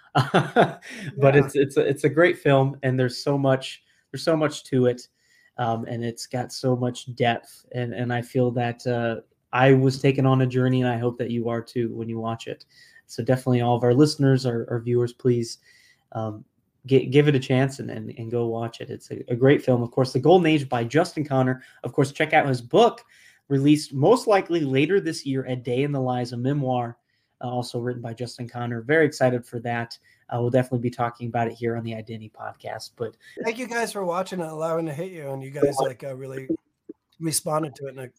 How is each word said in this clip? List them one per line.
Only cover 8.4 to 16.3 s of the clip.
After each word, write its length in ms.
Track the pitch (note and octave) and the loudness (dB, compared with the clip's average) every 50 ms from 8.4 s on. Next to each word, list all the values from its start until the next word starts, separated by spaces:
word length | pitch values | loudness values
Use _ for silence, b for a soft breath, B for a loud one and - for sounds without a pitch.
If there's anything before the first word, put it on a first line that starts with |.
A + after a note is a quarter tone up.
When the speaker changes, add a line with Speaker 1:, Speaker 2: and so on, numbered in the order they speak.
| B2 B2 | 0 2
Speaker 1:
that, 340 | A#2+ B2 A#2+ A#2+ A#2 - - | 0 0 -2 -2 -4 -6 -4
uh, 340 | B2+ A#2+ A#2 A#2 A#2 A2+ - - _ _ _ _ _ | -4 -2 -2 -2 -2 -4 -6 -10 _ _ _ _ _
I 200 | - B2 C3 C3+ | 2 4 6 6
was 300 | C3+ C3 C3 C3+ C3 C3+ | 8 6 6 2 2 2
taken 240 | - C#3 C3+ C#3+ C3 | 2 2 2 4 4
on 160 | C3+ C3 C3 | 4 4 4
a 40 | C3 | 2
journey, 360 | B2+ B2 B2+ B2+ B2+ B2+ B2+ | 2 2 0 2 2 2 2
and 80 | B2 B2 | 2 0
I 80 | A#2+ A#2 | 0 -2
hope 180 | B2 B2 A#2+ - | -2 -4 -4 -4
that 120 | A#2+ A2 | -6 -4
you 180 | A#2 A#2 A2+ A#2 | -4 -4 -4 -4
are 140 | A#2 A#2 | -4 -6
too 320 | A2+ - - B2 A#2 A2+ A#2 | -6 -6 -4 -4 -4 -4 -4
when 140 | A#2 A2+ A2+ | -8 -8 -8
you 100 | A2+ A2+ | -8 -6
watch 300 | A2+ A2+ A#2 - - - | -6 -6 -6 -6 -8 -12
it. 160 | - - _ b b b b b b b b | -14 -14 _ b b b b b b b b
So 160 | - - - | -12 -10 -4
definitely 380 | A#2 C3+ B2+ B2+ - C3 B2 A#2+ | 0 0 0 0 2 2 2 2
all 160 | A#2+ A#2+ A#2+ | 4 2 2
of 80 | A2+ B2 | 4 4
our 100 | B2 B2 | 4 6
listeners, 520 | C3 D3+ D3 - - C#3 C3+ C3+ B2+ B2+ | 6 6 4 4 2 4 4 4 4 2
our, 200 | B2 A#2 A#2 A#2 - | 0 -2 -4 -4 -4
our 120 | B2 A#2+ | -6 -4
viewers, 320 | A#2 A#2+ A#2+ A#2+ A#2+ A#2+ | -2 0 0 0 0 -2
please, 460 | - _ - B2+ A#2+ A#2+ A#2 - - b b b b b b b b b b _ | -4 _ 0 2 2 2 -2 -4 -10 b b b b b b b b b b _
um, 320 | - A2+ A2 A2 | -8 -6 -6 -6